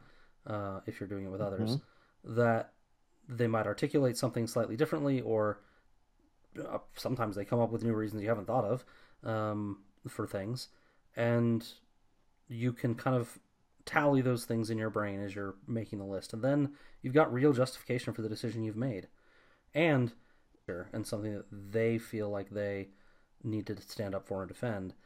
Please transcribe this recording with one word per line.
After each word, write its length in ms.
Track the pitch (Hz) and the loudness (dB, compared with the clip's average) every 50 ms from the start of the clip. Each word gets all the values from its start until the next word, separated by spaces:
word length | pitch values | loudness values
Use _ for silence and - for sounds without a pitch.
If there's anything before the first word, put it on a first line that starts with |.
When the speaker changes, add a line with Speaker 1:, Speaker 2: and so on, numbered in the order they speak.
| - - - - - - _ _ - | -20 -20 -20 -20 -20 -20 _ _ -10
Speaker 1:
uh, 360 | - 107 104 101 98 95 95 - | -8 -6 -4 -4 -6 -6 -8 -8
if 140 | - 113 - | -10 -10 -8
you're 100 | 101 95 | -8 -6
doing 160 | 101 98 98 | -6 -6 -6
it 60 | 95 | -6
with 100 | 92 98 | -4 -4
others, 360 | 107 101 98 95 107 110 123 | -2 -2 -2 -2 0 0 -2
Speaker 2:
Mm-hmm. 580 | 143 - _ _ _ _ _ _ _ - - 113 | -2 -4 _ _ _ _ _ _ _ -12 -2 2
Speaker 1:
that 380 | 117 120 117 113 113 - - _ _ _ _ _ _ _ _ _ _ _ - | 4 4 6 4 4 0 -4 _ _ _ _ _ _ _ _ _ _ _ -8
they 180 | 123 117 120 | -2 0 2
might 200 | 117 113 110 104 | 2 2 2 2
articulate 500 | 104 104 - - 139 - 151 135 127 117 | 0 0 0 0 2 4 4 4 4 2
something 300 | - - 120 - 123 113 | 2 -2 0 0 0 0
slightly 280 | 110 - 120 113 - 107 | 0 2 0 0 0 0
differently, 420 | 117 151 - 175 156 143 139 139 127 | 0 2 2 2 2 2 2 0 0
or, 380 | 117 113 113 110 107 104 101 - - _ _ _ _ _ _ _ _ _ _ _ _ _ _ _ _ _ - - - | 2 2 2 4 4 2 0 -2 -8 _ _ _ _ _ _ _ _ _ _ _ _ _ _ _ _ _ -12 -12 -8
uh, 120 | - 110 107 - - - | -6 -8 -8 -8 -12 -10
sometimes 400 | - - 107 127 123 113 104 95 | -6 -4 -2 -2 -2 -2 -2 -2
they 80 | 101 101 | -4 -2
come 140 | - 123 120 | 0 2 2
up 120 | 117 110 | 2 2
with 120 | 113 113 113 | 2 0 0
new 100 | 117 113 | 0 2
reasons 280 | 107 107 104 98 104 | 0 0 -2 -4 -2
you 80 | 101 110 | 0 0
haven't 160 | 117 107 92 | 0 0 0
thought 180 | 98 117 131 110 | 0 0 2 2
of, 200 | 101 120 131 - - - - - - _ _ - | 2 0 -2 -4 -8 -20 -20 -20 -20 _ _ -6
um, 560 | 117 110 110 107 107 107 104 104 104 101 - _ _ _ _ - | -4 -2 -2 0 -2 -2 -2 -4 -4 -6 -8 _ _ _ _ -16
for 180 | 120 - - 107 | -10 -6 -6 -6
things. 440 | - - 101 95 107 127 127 - - _ _ _ _ _ _ _ _ _ | -4 -4 -4 -4 -4 -6 -6 -8 -12 _ _ _ _ _ _ _ _ _
And 520 | - 117 117 120 120 117 117 117 113 - - - - _ _ _ _ _ _ _ _ _ _ _ _ _ | -2 0 2 4 4 4 4 2 0 -2 -6 -14 -20 _ _ _ _ _ _ _ _ _ _ _ _ _
you 240 | - 123 113 120 123 | -12 -6 -2 -2 -2
can 240 | 120 - - 123 113 | 0 0 -2 -2 -2
kind 200 | 117 - 131 131 | 0 2 2 2
of 240 | 123 117 - - - - _ _ _ _ _ _ _ _ | 2 2 -2 -8 -16 -20 _ _ _ _ _ _ _ _
tally 360 | - - 156 147 147 139 131 | -2 2 4 4 6 6 6
those 240 | 123 127 123 117 - | 6 4 2 2 0
things 240 | - 117 113 110 110 | -2 0 0 0 0
in 80 | 113 | -2
your 120 | 110 110 110 | -2 -2 -2
brain 300 | 101 107 104 101 98 98 | 0 0 0 0 -2 -4
as 120 | 101 98 98 | -6 -6 -6
you're 200 | 104 101 98 95 - - | -6 -6 -6 -8 -10 -8
making 320 | - 117 113 107 - 113 101 | -6 -4 -4 -4 -4 -6 -8
the 60 | 98 | -6
list. 280 | 98 98 92 - - - | -4 -6 -6 -6 -6 -4
And 80 | 113 120 | 0 2
then 300 | 135 143 147 143 139 143 - - - - - | 2 4 4 2 0 -2 -8 -20 -20 -14 -10
you've 120 | - 131 127 | -4 4 6
got 200 | 151 156 107 117 | 6 6 6 4
real 180 | 123 135 151 139 | 4 6 6 6
justification 600 | 117 127 - - - - - 123 123 - 120 110 | 6 4 2 0 -4 -6 -4 -4 -2 -2 -4 -4
for 80 | - | -4
the 80 | 110 107 | -4 -4
decision 340 | 107 - - 117 113 117 110 | -4 -4 -4 -4 -2 -2 -4
you've 140 | 110 107 | -4 -2
made. 300 | 110 127 139 113 92 85 - _ _ _ _ _ _ _ _ _ _ _ _ - | -2 -2 -2 -2 -4 -8 -12 _ _ _ _ _ _ _ _ _ _ _ _ 2
And, 400 | 147 170 170 147 131 123 117 - - - _ _ _ _ _ _ _ _ - 92 87 87 - - | 4 6 6 6 6 4 2 -2 -6 -20 _ _ _ _ _ _ _ _ -8 -8 -8 -8 -6 -6
and 120 | 113 107 | -6 -4
something 260 | - - 104 104 107 104 | -4 -4 -4 -4 -4 -6
that 120 | 101 - - | -8 -10 -12
they 460 | 107 101 98 101 104 113 113 113 117 | -14 -14 -8 -2 2 2 4 4 2
feel 320 | 113 117 - - 110 107 101 | 2 -2 -4 -4 -4 -2 -2
like 200 | 104 101 98 - | -2 -4 -4 -4
they 400 | 98 104 104 101 101 98 95 98 - - - - - _ _ _ _ - - | -2 -2 -2 0 -2 -2 -4 -8 -12 -20 -20 -20 -20 _ _ _ _ -10 -6
need 220 | 117 107 107 101 | -4 -2 -2 -2
to 140 | - 104 95 | -4 -6 -8
stand 320 | - - - - 107 98 98 | -10 -10 -8 -6 -6 -4 -4
up 120 | 95 - | -6 -6
for 140 | - 101 95 | -6 -6 -6
and 60 | 95 87 | -6 -8
defend. 440 | - - - 120 107 98 95 92 - - - | -8 -6 -4 -4 -2 -4 -4 -8 -10 -12 -18